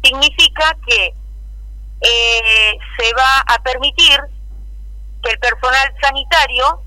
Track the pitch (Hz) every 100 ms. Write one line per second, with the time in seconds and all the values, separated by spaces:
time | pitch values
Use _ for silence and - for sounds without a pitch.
0 | - 269 285 - - - 311 320 - 226
1 | 180 - - - - - - - - -
2 | 226 233 233 233 220 220 214 208 - -
3 | 226 240 262 269 - 240 262 254 285 -
4 | 320 277 233 - - - - - - -
5 | - - 233 220 240 233 254 262 269 -
6 | 277 277 269 339 277 240 269 330